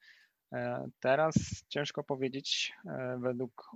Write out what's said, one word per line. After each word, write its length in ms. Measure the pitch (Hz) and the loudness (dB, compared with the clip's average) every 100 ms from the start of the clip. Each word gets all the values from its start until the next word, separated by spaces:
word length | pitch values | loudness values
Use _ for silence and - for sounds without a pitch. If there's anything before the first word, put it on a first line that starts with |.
| - - _ _ _ | -16 -20 _ _ _
E, 340 | 123 123 123 135 - | -4 -2 -2 -6 0
teraz 340 | 127 139 160 151 - - - | 4 6 6 4 0 -4 -6
ciężko 360 | 143 147 - | -4 -2 -4
powiedzieć, 680 | 143 135 131 135 147 - - - | -4 -2 -2 -2 -2 -2 -2 -6
e, 340 | 185 135 127 127 | -8 -6 -4 -2
według 460 | 123 123 123 - - | 0 0 -4 -8 -14